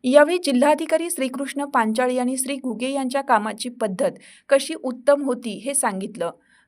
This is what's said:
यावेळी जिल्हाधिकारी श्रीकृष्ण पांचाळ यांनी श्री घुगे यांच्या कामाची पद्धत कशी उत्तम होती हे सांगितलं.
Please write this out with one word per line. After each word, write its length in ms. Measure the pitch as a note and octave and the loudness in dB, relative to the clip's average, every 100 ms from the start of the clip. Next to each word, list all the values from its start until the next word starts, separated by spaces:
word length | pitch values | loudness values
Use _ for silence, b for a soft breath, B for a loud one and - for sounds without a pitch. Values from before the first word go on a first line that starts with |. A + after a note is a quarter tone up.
यावेळी 340 | B3+ C#4 D4 F4+ | 6 8 8 4
जिल्हाधिकारी 720 | D#4 B3 D4 D4+ D#4+ D#4+ E4+ | 2 4 4 2 2 -2 -2
श्रीकृष्ण 560 | E4 C4 B3+ C#4 C#4+ C#4+ | -4 -4 -4 -8 -6 -2
पांचाळ 460 | C4+ A3 A3 B3+ | 0 0 0 0
यांनी 260 | B3+ B3 C4 | 0 -2 -2
श्री 180 | C4 C#4 | -4 -4
घुगे 340 | B3+ A3 B3+ | -6 -4 -4
यांच्या 320 | C#4 C4 C4+ | -2 -2 -4
कामाची 480 | C4+ C4+ G#3+ G#3+ B3 | 2 0 0 -8 -10
पद्धत 420 | A#3+ A3 F#3 G#3+ - B B B | -4 -4 0 -2 -4 B B B
कशी 240 | C#4 C#4+ | 2 2
उत्तम 480 | D#4+ C4 B3+ C#4 C#4+ | -8 -8 -4 2 2
होती 380 | C#4 B3 A#3+ G3 | 2 -4 -6 -8
हे 140 | A3 | -6
सांगितलं. 580 | C#4 A#3+ F#3+ F#3+ - E3+ - b b | -2 -2 -4 -8 -6 -8 -8 b b